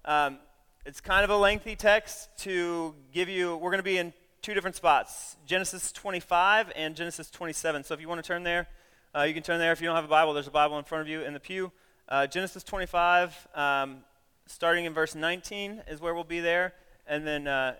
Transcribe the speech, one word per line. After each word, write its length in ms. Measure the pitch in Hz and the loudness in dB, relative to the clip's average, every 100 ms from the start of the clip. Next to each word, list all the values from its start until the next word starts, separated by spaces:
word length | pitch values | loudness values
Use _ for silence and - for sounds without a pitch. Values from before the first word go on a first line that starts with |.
| - | 0
um, 320 | 151 143 135 - _ _ _ 147 | 2 2 -2 -16 _ _ _ -18
it's 160 | 139 | -12
kind 220 | - 190 | 2 4
of 80 | 202 | 4
a 60 | 208 | 6
lengthy 380 | 202 208 220 214 | 4 4 -4 2
text 540 | 214 214 214 - - - | 4 4 2 -12 -16 -12
to 540 | 196 180 175 170 165 151 135 | -4 -2 0 -2 -6 -10 -8
give 180 | 156 180 | -4 -2
you. 280 | 190 180 165 | -2 -2 -2
We're 140 | 175 | -2
gonna 100 | 196 | 0
be 160 | 190 185 | 0 -2
in 160 | 175 - _ _ | -2 -10 _ _
two 100 | - | -6
different 220 | 208 185 - | -4 -4 2
spots, 640 | 170 139 - - - - 139 | 4 4 2 -8 -14 -16 -2
Genesis 460 | 185 185 185 - | 0 0 -6 -10
twenty-five 800 | - 208 180 - 175 185 214 190 - | -8 -6 -6 2 4 6 4 2 -4
and 200 | 156 156 | -6 -6
Genesis 360 | 170 - 151 | -8 -8 -14
twenty-seven. 520 | - 170 151 165 147 | -10 -8 -4 -2 -2
So 120 | 135 151 | -4 -8
if 60 | |
you 60 | 160 | -6
wanna 140 | 170 | -8
turn 220 | 156 175 | -4 -4
there, 240 | 175 175 170 - _ _ _ 147 | 0 -2 -2 -12 _ _ _ 0
uh, 80 | |
you 100 | 151 | 0
can 80 | 160 | 0
turn 180 | 160 170 | -2 2
there. 120 | 165 | 2
If 100 | 165 | 2
you 60 | 165 | 0
don't 80 | 165 | 0
have 100 | 151 | 4
a 40 | |
Bible, 240 | 156 160 | 6 6
there's 140 | 147 139 | 2 0
a 40 | |
Bible 260 | 147 147 147 | 2 2 0
in 60 | |
front 180 | 143 160 | -6 -6
of 60 | 151 | -6
you 140 | 156 | -6
in 120 | 143 | -8
the 60 | 143 | -10
pew. 320 | - 185 185 - _ _ - | -8 -8 -8 -12 _ _ -2
Uh, 180 | 135 139 | 0 0
Genesis 360 | 175 190 185 | -2 -6 -8
twenty-five, 840 | - 196 180 180 175 175 180 - - 160 | -10 -8 -2 2 4 4 2 -4 -12 -2
um, 440 | 143 139 135 131 - _ _ _ - | 0 2 -2 -8 -20 _ _ _ -20
starting 400 | - 170 175 170 | -2 0 2 0
in 80 | |
verse 220 | 160 160 156 | -2 -2 -2
nineteen 680 | 160 180 - 202 202 214 - | -4 -4 -6 -8 -8 -10 -14
is 140 | 151 | -8
where 120 | 170 | -4
we'll 100 | 170 | -4
be 180 | 165 170 | -6 -2
there, 320 | 170 175 185 - _ _ - | 2 2 0 -6 _ _ -6
and 180 | 151 156 | -6 -4
then, 220 | 147 143 | -4 -2
uh, 280 | 135 131 | 0 0